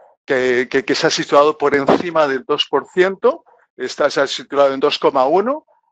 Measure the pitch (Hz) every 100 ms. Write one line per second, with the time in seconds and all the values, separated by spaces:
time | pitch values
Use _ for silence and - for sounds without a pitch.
0 | _ _ - 135 127 123 127 139 - 139
1 | 160 156 160 147 147 151 143 139 139 -
2 | 175 165 147 135 117 147 - 143 123 -
3 | 185 196 233 330 _ _ _ _ 127 -
4 | 147 151 139 - 131 139 139 135 143 -
5 | 160 139 131 175 214 294 _ _ _